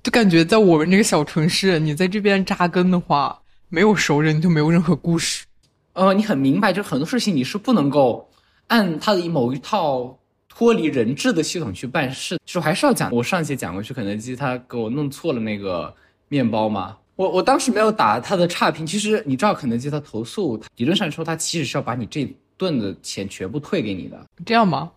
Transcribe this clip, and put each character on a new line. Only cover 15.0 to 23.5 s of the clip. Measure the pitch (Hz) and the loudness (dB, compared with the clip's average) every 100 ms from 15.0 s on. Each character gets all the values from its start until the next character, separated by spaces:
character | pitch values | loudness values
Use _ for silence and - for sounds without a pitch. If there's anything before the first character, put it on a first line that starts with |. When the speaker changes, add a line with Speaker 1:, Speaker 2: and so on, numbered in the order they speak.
| 147 | -6
Speaker 2:
错 | 135 170 | -6 -6
了 | 127 | -4
那 | 110 104 | -4 -6
个 | 98 87 73 - _ _ _ | -6 -6 -8 -14 _ _ _
面 | 143 120 | -2 0
包 | 107 107 | 0 -2
嘛。 | 104 92 107 _ | -2 -6 -14 _
我， | - 185 | -4 0
我 | 175 | 2
当 | 185 262 | 2 2
时 | - | 2
没 | 202 | 2
有 | 220 | 2
打 | 214 113 120 | 2 2 2
他 | - | 0
的 | 185 175 | 0 0
差 | - 202 | 2 -2
评， | 147 | -2
其 | 156 202 | -6 -4
实 | 208 214 | 0 -2
你 | 143 131 | 0 0
知 | |
道 | 208 | 0
肯 | 175 135 | 0 -2
德 | 117 | -4
基 | 135 | -4
他 | 147 | -8
投 | 147 110 | -8 -10
诉， | 117 - 175 110 - | -8 -4 -4 -4 -10
理 | _ | _
论 | 120 196 | 0 0
上 | 196 | -2
说 | 180 | -6
他 | 160 160 | -6 -6
其 | - 170 | -4 -4
实 | |
是 | 131 147 | -4 -4
要 | |
把 | 117 | -4
你 | 123 110 | -6 -6
这 | 151 127 - _ _ | -6 -6 -8 _ _
顿 | 185 139 | -2 -2
的 | 101 87 | -4 -8
钱 | - - 98 | -12 -10 -10
全 | - | -8
部 | 95 | -8